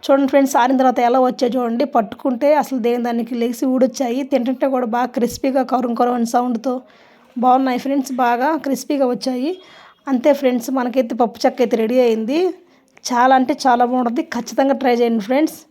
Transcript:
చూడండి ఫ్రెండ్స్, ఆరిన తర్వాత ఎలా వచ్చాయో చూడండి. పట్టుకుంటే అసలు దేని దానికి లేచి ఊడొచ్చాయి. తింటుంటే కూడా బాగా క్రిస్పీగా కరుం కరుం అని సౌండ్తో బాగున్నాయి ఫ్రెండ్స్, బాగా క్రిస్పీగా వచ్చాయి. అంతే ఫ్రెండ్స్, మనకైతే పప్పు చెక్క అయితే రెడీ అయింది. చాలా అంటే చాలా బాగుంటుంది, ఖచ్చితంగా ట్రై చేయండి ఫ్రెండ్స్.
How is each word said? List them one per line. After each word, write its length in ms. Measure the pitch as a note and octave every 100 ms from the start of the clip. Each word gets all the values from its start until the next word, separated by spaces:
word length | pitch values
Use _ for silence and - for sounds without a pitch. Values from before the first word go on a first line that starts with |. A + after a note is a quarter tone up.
| -
చూడండి 240 | C#4 C#4
ఫ్రెండ్స్, 240 | C#4 C4+ C#4
ఆరిన 160 | B3 C4
తర్వాత 180 | C4 B3+ A#3+
ఎలా 100 | C4 B3+
వచ్చాయో 240 | - B3 B3+
చూడండి. 300 | A#3+ A#3 C#4+ B3
పట్టుకుంటే 540 | G3+ - C#4 B3 C#4+ D4
అసలు 180 | - C4 A#3
దేని 140 | A#3+ A#3+
దానికి 280 | A#3 A#3 A#3+
లేచి 240 | A#3 A#3 C4+
ఊడొచ్చాయి. 480 | C4 B3+ - B3+ B3 C#4
తింటుంటే 340 | C4+ B3+ C4 D4+ C4
కూడా 120 | B3 A#3
బాగా 140 | B3 B3+
క్రిస్పీగా 460 | A#3 - C#4 C4 C4
కరుం 220 | B3+ B3 A#3
కరుం 140 | B3 B3
అని 100 | A#3 B3
సౌండ్తో 400 | B3 A3+ C4 B3+ - _ - _ _ -
బాగున్నాయి 380 | B3+ B3+ C4 B3 C4
ఫ్రెండ్స్, 260 | C#4 C4+ B3+ B3
బాగా 240 | A#3+ C4+ D#4+ C#4+
క్రిస్పీగా 420 | C4 - D4 C4
వచ్చాయి. 380 | B3 C4 B3+ C#4 F#4 - - - _ -
అంతే 200 | C4 C#4 C#4
ఫ్రెండ్స్, 280 | C4+ B3 A#3+ C4
మనకైతే 360 | B3 C4 A#3+ A3+
పప్పు 160 | A#3+ A#3 C4
చెక్క 160 | B3 A#3+
అయితే 120 | A3+
రెడీ 160 | A3 B3+ A#3+
అయింది. 320 | A3 A3 D4 F4+ - _ _ _ - -
చాలా 220 | B3 B3+ C4
అంటే 160 | C4 C#4 C4+
చాలా 180 | A#3+ A#3+
బాగుంటుంది, 340 | B3+ A#3 A#3+ D#4 A#3+
ఖచ్చితంగా 400 | A#3+ A3+ C4+ C4+
ట్రై 120 | C4+ A#3+
చేయండి 240 | A#3+ A#3 G3+
ఫ్రెండ్స్. 280 | C4 D#4 - -